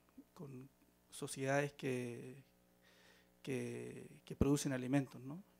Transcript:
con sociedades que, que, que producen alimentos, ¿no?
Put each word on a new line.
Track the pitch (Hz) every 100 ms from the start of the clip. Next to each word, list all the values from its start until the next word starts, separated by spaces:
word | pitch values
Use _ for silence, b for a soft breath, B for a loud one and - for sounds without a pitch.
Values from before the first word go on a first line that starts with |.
| _ - -
con | - 147 131 135 _ _ _ _
sociedades | - 131 - 135 139 143
que, | - 139 127 123 120 127 135 - _ _ _ b b b b b _
que, | - 127 120 120 120 123 127 -
que | - -
producen | 139 143 147
alimentos, | 131 123 143 131 123
¿no? | 127 160 - _